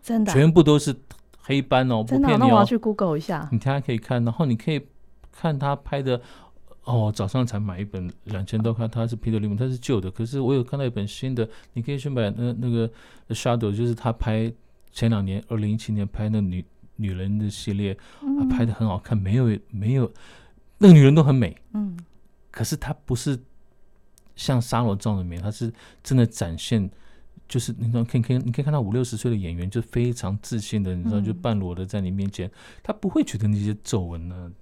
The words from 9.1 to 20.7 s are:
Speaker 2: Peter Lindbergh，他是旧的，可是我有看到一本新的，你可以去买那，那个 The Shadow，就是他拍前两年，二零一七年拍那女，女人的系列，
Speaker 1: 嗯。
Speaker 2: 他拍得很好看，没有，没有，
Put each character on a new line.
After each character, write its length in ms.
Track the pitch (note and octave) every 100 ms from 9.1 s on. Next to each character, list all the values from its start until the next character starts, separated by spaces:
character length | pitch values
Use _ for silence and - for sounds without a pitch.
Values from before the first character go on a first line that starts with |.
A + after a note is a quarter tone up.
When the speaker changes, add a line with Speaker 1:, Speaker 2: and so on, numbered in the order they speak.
| A2+
Speaker 2:
Peter 240 | - A2
Lindbergh， 160 | G#2 G2+
他 80 | B2+
是 100 | B2+
旧 220 | A#2+ A#2+
的， 100 | F#2
可 160 | - A2+
是 140 | C#3
我 140 | B2+
有 100 | C#3
看 160 | A#2+ C#3+
到 60 | C3
一 40 |
本 160 | A2+ G2+
新 300 | - C3 B2
的， 120 | A2 - -
你 80 | -
可 100 | A#2
以 80 | C#3+
去 100 | C#3
买 220 | C3 G#2+
那， 220 | A2 A#2+
那 160 | A#2+ B2
个 180 | A#2 A2+ - - - -
The 80 | A2
Shadow， 400 | B2+ A#2+ A2+ G2+
就 100 | A#2+
是 80 |
他 200 | A2+ A#2+
拍 380 | A#2 - A2 A2+ A#2+ - - -
前 160 | - A#2
两 140 | A2
年， 200 | G2 G2 -
二 80 | A2+
零 120 | G#2+
一 80 | A2
七 140 | -
年 160 | G#2+ G2+
拍 220 | - G#2+
那 100 | G#2+
女， 260 | G2 F2+ - _ - -
女 160 | G#2
人 260 | F#2 F#2+ G#2
的 120 | G#2+
系 240 | G#2 -
列， 220 | G2+ G2+ F#2+ - -
Speaker 1:
嗯。 160 | C#4+ C#4
Speaker 2:
他 60 | C4
拍 200 | B3+ A#2
得 80 |
很 140 | G#2+ A2
好 100 | F#2
看， 200 | - A2
没 180 | F#2+ A#2
有， 100 | B2 G#2 -
没 260 | G#2+ G2+ C3+
有， 140 | A#2+ - - - - - -